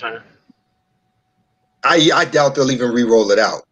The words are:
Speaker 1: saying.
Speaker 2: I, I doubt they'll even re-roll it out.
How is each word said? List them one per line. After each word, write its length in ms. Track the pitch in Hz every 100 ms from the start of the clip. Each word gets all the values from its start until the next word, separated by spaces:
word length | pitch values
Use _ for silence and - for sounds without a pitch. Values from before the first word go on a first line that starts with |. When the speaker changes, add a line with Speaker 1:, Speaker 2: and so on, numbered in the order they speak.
| 117
Speaker 1:
saying. 120 | 113 - _ _ _ _ _ _ _ _ _ _ _ _ _ _ _
Speaker 2:
I, 260 | 135 170 151
I 100 | 147
doubt 300 | 160 151 143
they'll 160 | 143 131
even 200 | 123 123
re-roll 380 | 120 117 113 101
it 80 | 101
out. 240 | 104 - -